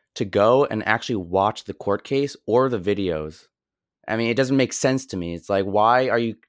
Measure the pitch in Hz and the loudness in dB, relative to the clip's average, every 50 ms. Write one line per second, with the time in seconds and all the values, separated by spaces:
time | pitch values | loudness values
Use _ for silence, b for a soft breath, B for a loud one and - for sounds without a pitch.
0 | _ _ - - 117 98 - 101 101 110 123 135 143 - - 110 - - 107 117 | _ _ -8 -8 -6 -2 2 4 4 6 6 4 4 2 -2 -2 -2 0 0 -2
1 | - - 123 101 90 85 87 95 98 104 110 - - - 98 - - 104 98 95 | -2 -4 -6 -6 -4 -2 0 0 2 0 0 -4 -10 -14 -14 -8 -4 -4 -4 -2
2 | - - 139 135 143 139 - - _ - 104 123 131 135 123 104 85 101 104 98 | -4 -4 -2 -2 -2 -2 -6 -8 _ 0 2 2 2 2 0 -2 0 0 -2 0
3 | 98 90 82 78 78 78 78 - - _ _ _ _ _ _ _ _ _ _ _ | 0 -2 -2 -4 -6 -8 -12 -16 -20 _ _ _ _ _ _ _ _ _ _ _
4 | _ - 110 113 117 113 120 120 135 127 139 135 131 117 - - - 135 131 135 | _ -6 -4 -2 -2 0 0 0 0 2 2 2 2 0 -2 -2 0 0 0 0
5 | 131 - - 92 87 85 85 85 - - 101 98 98 101 98 104 104 113 120 127 | -4 -6 -8 -6 -6 -6 -8 -8 -4 -2 -2 -2 0 0 2 2 4 4 4 4
6 | 131 127 104 117 117 113 107 - _ | 2 2 0 -2 -2 -2 -6 -8 _